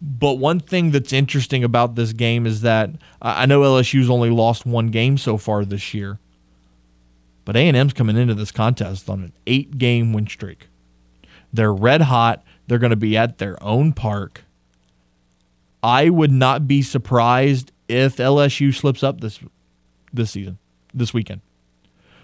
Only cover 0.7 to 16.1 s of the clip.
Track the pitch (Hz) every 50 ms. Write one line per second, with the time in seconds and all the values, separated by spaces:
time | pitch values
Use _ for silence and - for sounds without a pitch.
0.7 | 185 180 170 160 143 143 117 - 135 135 143 - - 143 120 - 139 131 123 120
1.7 | 113 120 120 120 117 117 117 110 113 113 120 117 117 120 117 113 110 107 113 117
2.7 | 110 110 107 98 160 - - _ _ _ - 117 107 - 127 131 139 143 139 135
3.7 | 131 131 123 - - 135 127 120 127 123 120 117 117 117 113 117 117 - - 120
4.7 | 117 117 113 113 107 113 117 131 139 135 - 127 110 104 - - 107 104 104 98
5.7 | 101 98 - - - 104 101 98 101 107 - _ _ _ _ _ _ _ _ _
6.7 | _ _ _ _ _ _ _ _ _ _ _ _ _ _ _ - 98 117 147 175
7.7 | 147 123 135 143 - - 120 110 107 117 123 120 110 101 107 - - - 110 113
8.7 | 123 - 104 90 95 92 - - 98 95 92 85 - _ _ - 127 139 139 139
9.7 | 147 131 127 120 120 120 117 113 110 107 107 104 - - 104 92 - - - _
10.7 | _ _ _ _ _ _ _ _ _ _ _ _ - - _ _ - 110 110 107
11.7 | 101 95 104 120 139 165 160 135 127 117 117 117 107 - - _ _ _ _ -
12.7 | 120 120 123 120 113 107 110 107 107 110 - - 117 - 104 101 90 - - 104
13.7 | 110 127 147 160 - - - 110 104 101 98 - - - - _ _ _ _ _
14.7 | _ _ _ _ _ _ _ _ _ _ _ _ _ _ _ _ _ _ _ _
15.7 | _ _ - 117 123 131 147 165